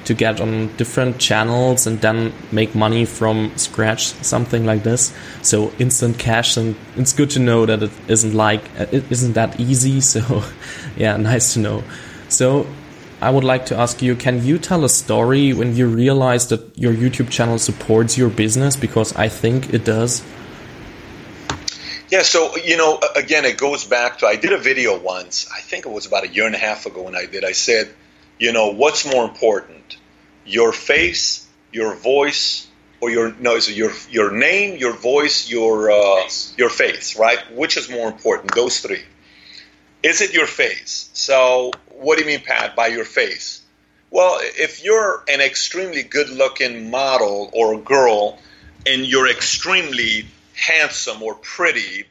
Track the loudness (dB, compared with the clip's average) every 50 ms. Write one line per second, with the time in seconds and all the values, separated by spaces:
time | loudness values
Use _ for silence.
0 | -2 -2 0 2 2 0 0 0 -2 -2 -2 -2 -4 -4 -4 -4 -6 -2 0 0
1 | 0 0 0 -2 0 0 2 2 2 2 2 2 4 4 2 2 2 0 0 2
2 | 2 2 2 2 -2 -4 -4 -8 -10 -2 0 0 0 2 2 2 2 4 4 2
3 | 0 0 0 0 0 2 2 2 0 -2 -2 -4 -6 -4 -2 0 0 0 0 0
4 | -4 -6 -6 -6 -4 -2 0 0 0 0 0 0 2 2 2 2 2 0 2 2
5 | 0 -2 -4 -12 -16 -16 -16 -4 0 0 2 2 0 0 0 0 0 0 2 2
6 | 0 0 0 0 0 0 2 2 2 0 0 0 0 -2 -4 -6 -12 -12 -4 -2
7 | 0 0 2 2 2 2 2 2 4 4 6 6 4 4 2 2 0 -4 -4 -10
8 | -2 0 2 2 2 2 2 2 2 2 2 0 -4 -8 -8 -8 -4 0 0 -2
9 | 0 0 -2 0 0 2 2 2 0 0 -2 -4 0 0 2 2 4 2 2 2
10 | 2 2 2 0 0 0 0 0 -2 -4 -12 -16 -16 -16 -14 -14 -14 -12 -4 0
11 | 0 2 2 2 2 2 2 2 2 0 0 0 0 0 -2 -4 -6 -10 -14 -16
12 | -16 -16 -18 -18 -6 -4 0 2 4 4 4 2 0 -2 -10 -16 -18 -20 -20 -20
13 | -20 -20 -10 -2 0 2 2 4 4 4 2 0 0 -4 0 0 0 0 0 0
14 | 0 0 0 2 0 0 0 2 2 2 2 0 0 0 0 2 2 2 2 0
15 | 0 2 2 2 4 4 4 4 4 4 4 2 0 0 2 2 2 2 4 4
16 | 4 4 4 4 4 2 2 2 2 0 -2 -4 -4 -12 _ -2 0 2 2 2
17 | 2 0 2 0 -2 -2 2 0 2 2 2 0 -2 -2 -4 -6 0 2 4 4
18 | 4 2 2 2 2 2 2 2 0 2 2 2 2 0 0 0 -4 0 0 0
19 | 0 0 0 -2 -2 -2 0 0 0 0 0 0 -2 0 -2 0 0 0 0 0
20 | 0 -2 -2 -6 -8 -12 -18 -18 -18 -18 -18 -18 -20 -20 -18 -18 -18 -18 -18 -20
21 | -20 -20 -18 -18 -18 -20 -20 -14 -10 -10 -10 -8 -8 -10 -10 -10 -14 -14 -16 -16
22 | -4 0 2 2 2 4 4 2 2 2 -2 -6 -2 -2 2 4 4 2 4 2
23 | 0 0 0 -2 0 0 0 2 2 0 0 0 -2 -2 -2 -4 -2 0 0 0
24 | 0 -2 -2 0 2 2 2 2 0 0 0 0 0 0 0 0 0 0 0 -2
25 | -2 -6 -6 -6 -8 -8 -8 -8 -8 -8 -12 -16 -12 -12 -12 -10 -10 -10 -10 -10
26 | -6 -2 -2 -2 -2 -2 -2 -2 -2 0 -2 -2 -4 -4 -4 -6 -10 -12 -12 -10
27 | -12 -10 -8 -10 -10 -8 -8 -6 -6 -4 -2 -2 0 0 0 0 0 -4 -10 _
28 | _ _ _ _ _ _ _ _ -2 0 2 2 0 0 2 2 2 2 2 0
29 | -2 0 0 0 0 0 -4 0 0 2 2 0 -4 -10 -20 -20 _ _ -20 -20
30 | _ _ _ _ _ _ _ _ _ -6 0 2 2 2 2 -2 -2 0 2 2
31 | 2 0 -2 -2 -2 -4 -4 -6 -10 _ _ _ _ _ -6 -4 -4 -4 -4 -4
32 | -2 2 2 2 2 0 -2 -2 -4 -4 -6 -6 -10 -16 _ _ _ _ _ _
33 | -4 -2 0 0 -2 -2 -4 -2 0 0 2 2 0 -2 -2 -2 -2 -2 -2 -6
34 | -16 -4 0 0 0 0 2 2 2 2 2 2 0 -2 -4 -2 -4 -4 -4 -2
35 | -2 2 2 2 2 2 0 -2 -2 -2 -2 0 2 2 2 4 4 4 6 6
36 | 6 6 4 4 2 0 -6 -8 -10 -10 0 0 0 0 2 0 0 0 0 -4
37 | -8 -10 0 2 2 2 2 0 -4 -12 -6 -4 -2 -2 -2 -4 -4 -6 -6 -6
38 | -6 -6 -6 -2 -2 0 0 0 -2 -2 0 2 2 0 -2 -4 -4 -6 -8 -8
39 | -10 -16 _ _ _ _ _ -20 -20 -20 -20 -20 -20 _ _ _ _ _ _ _
40 | -2 0 2 0 -2 0 0 0 0 0 0 -2 -2 -2 -2 -8 -10 -10 -10 -10
41 | -12 -12 _ -6 -2 2 4 4 6 6 4 2 0 -2 -6 -10 _ _ -20 -6
42 | 0 2 2 2 2 0 -2 -4 -2 -2 -2 -2 -2 -2 -2 0 0 0 0 -4
43 | -8 -4 -2 -2 -2 -2 -4 -10 -12 -14 -14 -16 _ _ _ _ _ _ _ _
44 | _ _ 2 4 4 4 2 0 -4 -6 -4 -4 -4 -4 -4 -8 0 2 2 2
45 | 2 0 -2 -4 -2 -2 0 2 2 0 0 -4 -6 -4 -6 -6 -8 -6 -6 -8
46 | -8 -4 -2 -2 -2 -2 0 0 0 0 2 -2 -4 -4 -4 -8 -4 -2 0 0
47 | 2 0 2 2 2 0 0 -4 -6 -4 0 2 2 2 2 -2 0 2 4 6
48 | 6 6 4 4 2 -2 -4 -8 -20 -20 -20 _ -20 -20 -20 -6 -2 0 0 0
49 | 0 0 2 2 4 2 2 0 -2 -4 -4 -4 -2 -2 -2 -2 -2 -2 -4 -4
50 | -2 -2 -2 -4 -6 -10 -20 _ _ _ _ -6 -2 0 2 2 0 0 -2 -6
51 | -8 -8 -8 -8 -8 -10 -10 -10 -14 -16 -6 -2 -2 0 0 -2 -6 -6 -10 -12
52 | -14 _